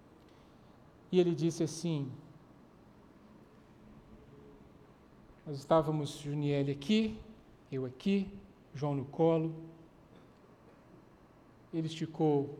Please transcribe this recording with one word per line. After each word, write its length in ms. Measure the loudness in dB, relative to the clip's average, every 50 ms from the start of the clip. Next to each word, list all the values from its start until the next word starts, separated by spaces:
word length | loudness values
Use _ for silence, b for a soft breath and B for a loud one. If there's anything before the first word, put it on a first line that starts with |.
| -20 -20 -20 -20 B B B B B B B B B B B B -20 -20 -20 -20 -10 2 4
e 80 | 4
ele 140 | 6 6 4
disse 280 | 2 2 0 2 0 -2
assim: 480 | -2 -2 -4 -2 -2 -2 -2 -2 -4 -8 -12 -16 -20 -20 -20 -20 -20 -20 -20 -20 -20 -20 -20 -20 -20 -20 -20 -20 -20 -20 -20 -20 -20 -20 -20 -20 -20 -20 -20 -20 -20 -20 -20 -20 -20 -20 -20 -20 -20 -20 -20 -20 -20 -20 -20 -20 -20 -20 -20 -20 -20 -20 -20 -20 -20 -20 -20 -20 -20 -20 -20 -20 -20 -20 -18 -12
Nós 120 | -10 -8 -8
estávamos, 600 | 0 4 4 4 6 4 0 0 -2 -4 -6 -8
Juniele 540 | -8 -4 -4 -2 0 2 2 2 2 0 -2
aqui, 460 | -4 0 2 4 4 4 2 -2 -8 -12 -18 -20 -20 -20 -20 -20 -20 -14 -8
eu 140 | -6 -4 -4
aqui, 440 | -6 -8 -6 -2 0 0 0 0 -2 -8 -14 -18 -20 -20 -20 -20 -16 -10
João 200 | -6 -4 -2 -2
no 100 | -2 -4
colo, 500 | -6 0 2 4 4 4 4 2 -2 -4 -8 -12 -16 -18 -20 -20 -20 -20 -20 -20 -20 -20 -20 -20 -20 -20 -20 -20 -20 -20 -20 -20 -20 -20 -20 -20 -20 -20 -20 -20 -20 -20 -20 -20 -20 -20 -20 -20 -20 -20 -20 -20 -8 -6
ele 140 | -4 -4
esticou 720 | -4 -4 -4 -6 -6 -2 0 2 4 4 2 2 -2 -6 -12